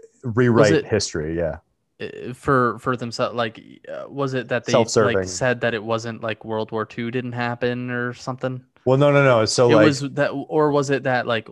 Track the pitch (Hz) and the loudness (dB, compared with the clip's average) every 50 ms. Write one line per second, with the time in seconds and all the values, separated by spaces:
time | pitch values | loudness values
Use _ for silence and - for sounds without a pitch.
0 | - - _ _ - 123 104 117 127 123 113 117 110 104 87 - - - 113 101 | -20 -20 _ _ -8 -4 0 2 4 6 6 6 6 6 4 4 2 0 0 -2
1 | - - - 85 76 78 82 85 85 78 - - _ _ _ _ _ _ _ - | 0 -2 -6 -6 -6 -4 -2 -2 -2 -2 -4 -8 _ _ _ _ _ _ _ -14
2 | 110 - - - - 110 123 - - 147 139 127 123 117 104 117 - 135 127 113 | -14 -14 -12 -12 -12 -12 -12 -6 -2 0 2 2 2 2 -2 -4 -4 -4 -4 -4
3 | 123 117 113 - 123 101 104 120 117 113 110 - - 52 - - - - 78 65 | -6 -8 -4 -4 -4 -2 -2 -2 -4 -4 -6 -10 -20 -20 -20 -20 -16 -14 -12 -12
4 | 65 - - 139 139 135 131 131 113 - 127 117 - - 120 127 113 - - 117 | -12 -10 -8 -6 -4 -4 -4 -6 -4 -4 -4 -4 -2 2 2 2 2 4 2 2
5 | 107 110 113 95 92 92 92 - 135 127 123 120 120 117 117 110 101 113 113 113 | 2 4 2 0 -2 -4 -4 -2 -2 -2 0 0 -2 -4 -4 -4 -4 -4 -4 -4
6 | 113 117 113 107 117 113 107 - - 113 110 110 110 107 113 110 107 - - - | -4 -8 -10 -8 -8 -8 -8 -8 -8 -8 -6 -6 -6 -6 -6 -6 -6 -6 -8 -8
7 | 120 117 117 127 123 123 120 123 120 120 120 - 127 123 123 123 123 123 123 120 | -8 -6 -6 -6 -6 -6 -6 -6 -6 -6 -4 -4 -4 -4 -4 -4 -8 -8 -6 -6
8 | 120 123 120 - - 135 127 131 - 131 131 123 - _ _ _ - 123 131 135 | -6 -6 -8 -10 -10 -10 -8 -6 -6 -8 -8 -8 -14 _ _ _ 0 2 4 4
9 | 147 143 143 143 139 131 123 113 110 107 - - 123 120 120 110 - 151 139 131 | 6 6 6 6 6 6 4 4 2 2 2 4 4 6 6 6 6 4 4 0
10 | 143 135 123 143 143 123 107 139 - - 165 156 151 151 143 143 139 139 139 127 | -4 -6 -4 -2 -2 -2 -4 -6 -8 -4 0 0 2 2 2 0 0 0 -2 -2
11 | 135 135 127 123 113 120 117 110 107 - | -2 -2 -2 -2 -2 -2 -4 -4 -6 -8